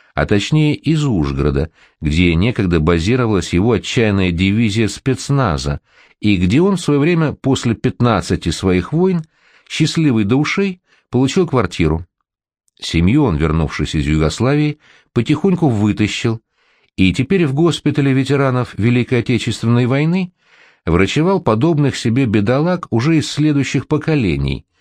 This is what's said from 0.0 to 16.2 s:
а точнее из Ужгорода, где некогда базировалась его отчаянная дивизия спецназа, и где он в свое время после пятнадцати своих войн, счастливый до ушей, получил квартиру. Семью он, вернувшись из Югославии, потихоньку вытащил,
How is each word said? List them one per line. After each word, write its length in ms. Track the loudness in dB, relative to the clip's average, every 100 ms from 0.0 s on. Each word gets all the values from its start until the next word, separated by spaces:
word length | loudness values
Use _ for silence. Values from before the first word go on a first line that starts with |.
| _
а 100 | -4
точнее 500 | 0 0 2 2 2 0
из 280 | -2 0
Ужгорода, 640 | 0 0 -2 0 0 0 -4 _ _ -6
где 340 | -2 2 2 4
некогда 420 | 0 0 0 2
базировалась 720 | 2 0 0 0 0 0 0
его 200 | 0 2
отчаянная 580 | 0 -2 -2 0 0 0
дивизия 560 | 0 0 2 0 0 -2
спецназа, 920 | -2 -4 -4 -2 -2 0 -2 -4 -6 _ _ _ _
и 160 | 0 2
где 240 | 2 2
он 160 | 2 0
в 40 |
свое 200 | 0 0
время 320 | 2 2 -2
после 420 | -2 -2 0 0
пятнадцати 760 | 0 -2 0 2 2 0 -4 -2
своих 420 | -2 0 0 0
войн, 320 | -2 0 -2 -6 _ _ _ -14
счастливый 540 | -2 -2 2 2 2
до 120 | 2 2
ушей, 440 | 0 -2 -4 -4 _ _ _
получил 380 | 0 2 2 0
квартиру. 580 | 0 -2 0 0 0 -6 _ _ _ _ _ _ _
Семью 420 | -4 0 2 2
он, 120 | 2 0
вернувшись 580 | 0 0 -2 -4 -4
из 120 | -2 0
Югославии, 720 | 0 0 -2 -2 0 -2 -4 _ _ _
потихоньку 560 | -4 -2 0 0 2 0
вытащил, 720 | 2 0 0 -2 -2